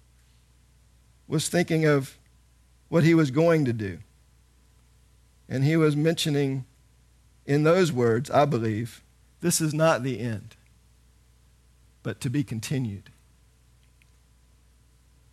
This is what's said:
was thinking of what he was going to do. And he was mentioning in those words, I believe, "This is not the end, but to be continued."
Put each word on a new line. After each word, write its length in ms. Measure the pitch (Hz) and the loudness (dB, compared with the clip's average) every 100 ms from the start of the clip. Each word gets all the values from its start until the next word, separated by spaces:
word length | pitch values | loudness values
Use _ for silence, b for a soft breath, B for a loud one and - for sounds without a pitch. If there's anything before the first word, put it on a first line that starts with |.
| _ _ _ _ _ _ _ _ _ _ _ _ - | _ _ _ _ _ _ _ _ _ _ _ _ -6
was 200 | 156 - | -4 -2
thinking 380 | 175 175 160 156 | -2 0 0 2
of 320 | 143 135 - _ _ _ _ _ _ - | 2 -2 -14 _ _ _ _ _ _ -4
what 140 | 160 | 2
he 120 | 156 165 | 4 4
was 160 | 147 | 2
going 340 | 127 170 160 131 | 2 2 2 2
to 80 | |
do. 260 | 117 101 82 - _ _ _ _ _ _ _ _ _ _ _ _ _ - | -2 -6 -10 -16 _ _ _ _ _ _ _ _ _ _ _ _ _ -10
And 140 | 127 | -2
he 140 | 143 165 | 0 2
was 180 | 156 147 | 2 2
mentioning 720 | 160 170 165 143 139 135 131 _ _ _ _ _ _ _ - | 0 -2 -2 -2 -2 -4 -10 _ _ _ _ _ _ _ -2
in 180 | 143 | 2
those 280 | 156 180 180 | 4 4 2
words, 360 | 123 120 113 - | 2 2 2 0
I 160 | 131 143 | 2 2
believe, 560 | 123 113 107 117 - _ _ _ _ | 0 -2 -4 -8 -12 _ _ _ _
"This 220 | 170 - | -4 -2
is 120 | 156 | -2
not 300 | 147 160 127 | 0 2 2
the 160 | 131 110 | -2 -6
end, 360 | 120 107 113 - _ _ _ _ _ _ _ _ _ _ _ _ _ _ | -6 -8 -12 -20 _ _ _ _ _ _ _ _ _ _ _ _ _ _
but 180 | 123 - | -10 -8
to 80 | 131 | -6
be 140 | 139 | -4
continued." 680 | - 110 - 135 120 98 - - _ _ _ _ _ _ _ _ _ _ _ _ _ _ _ _ _ _ _ _ _ | -6 -8 -6 -6 -6 -8 -16 -20 _ _ _ _ _ _ _ _ _ _ _ _ _ _ _ _ _ _ _ _ _